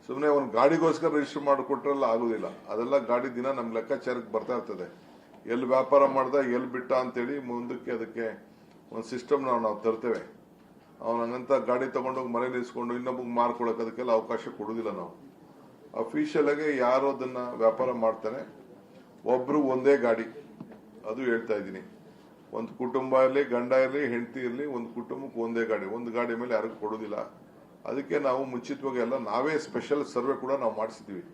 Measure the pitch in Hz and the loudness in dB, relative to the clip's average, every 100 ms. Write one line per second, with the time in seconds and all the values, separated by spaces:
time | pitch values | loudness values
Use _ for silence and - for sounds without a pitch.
0 | - 135 147 143 131 107 139 160 165 156 | -8 0 4 4 2 6 6 6 4 4
1 | 165 151 139 - 143 139 131 135 139 139 | 2 2 0 -2 2 2 2 -2 0 2
2 | 127 113 117 110 87 - - 104 120 139 | 2 2 2 0 -4 -8 -8 -4 2 0
3 | 117 123 135 120 127 135 117 113 113 135 | 2 0 0 -4 -2 -2 -2 -4 -2 -4
4 | 127 120 110 107 107 123 - 98 87 - | -2 -4 -2 -4 -2 -4 -4 -8 -8 -12
5 | - - - - - 120 127 131 127 143 | -20 -20 -20 -18 -4 -2 2 2 6 6
6 | 139 135 131 139 131 123 127 123 123 131 | 8 4 2 2 2 0 -2 -6 0 0
7 | 127 120 120 143 127 120 120 131 - 120 | 0 -2 -4 -4 -6 -6 -6 -8 -6 -6
8 | 110 113 113 101 - - - - - 113 | -6 -4 -6 -6 -16 -20 -20 -20 -14 -12
9 | 110 127 - 143 135 120 110 104 113 110 | -8 -8 0 0 2 2 2 0 0 0
10 | 123 101 - - - - - - - - | 0 -2 -4 -18 -20 -20 -20 -20 -20 -10
11 | 113 117 117 123 123 135 117 123 135 127 | -4 -2 -2 -4 2 2 4 0 2 -2
12 | 127 131 127 117 127 127 120 - 120 123 | -2 -4 -2 0 0 -2 -4 -6 -4 -4
13 | 127 123 120 120 120 117 120 113 113 117 | -4 -4 -2 2 2 2 -2 -2 -4 -4
14 | 127 113 - 117 120 - 107 113 110 95 | 2 2 2 -4 -4 -8 -6 -4 -4 -4
15 | 85 - - - - - - - - - | -8 -12 -20 -20 -20 -20 -20 -20 -12 -6
16 | 113 151 151 160 143 147 156 139 123 131 | -4 -2 0 2 2 2 2 2 4 4
17 | 139 127 127 127 123 123 113 110 127 120 | 2 0 -4 -4 -6 2 4 4 0 2
18 | 113 110 107 127 - - - - - - | 0 0 -4 -6 -10 -16 -20 -20 -20 -20
19 | - - - 123 127 147 135 127 135 139 | -20 -10 0 0 2 2 2 4 4 6
20 | 117 113 113 - - - - - - - | 4 2 -2 -10 -18 -18 -18 -18 -20 -14
21 | 107 113 131 113 113 104 98 95 90 - | -8 -4 0 0 0 -2 -2 -10 -14 -20
22 | - - - - - 110 113 - 127 127 | -20 -20 -20 -20 -10 -8 -8 -6 -2 -2
23 | 131 131 131 131 135 120 123 131 131 139 | 4 6 6 4 2 0 2 4 4 2
24 | 139 120 120 131 123 120 147 123 113 117 | 0 -2 -4 -6 -6 -4 -4 -6 -6 -10
25 | 117 127 135 110 113 117 110 107 95 113 | -8 -8 -8 -4 -2 0 0 0 -2 -6
26 | 120 113 120 113 123 113 110 110 107 110 | -4 -2 -2 -2 0 0 -2 -4 -6 -6
27 | 107 107 113 - - - - - - 131 | -6 -6 -8 -12 -20 -20 -20 -14 -6 -6
28 | 139 151 139 131 135 123 120 139 135 123 | -2 0 2 0 -2 -6 -6 -6 -4 -2
29 | 117 131 110 113 139 156 - 123 - 143 | 0 -2 -2 0 0 0 -2 -6 0 -2
30 | 139 127 127 131 127 139 120 104 113 - | 0 -2 0 -2 0 0 0 0 -4 -6
31 | - 92 85 | -12 -12 -12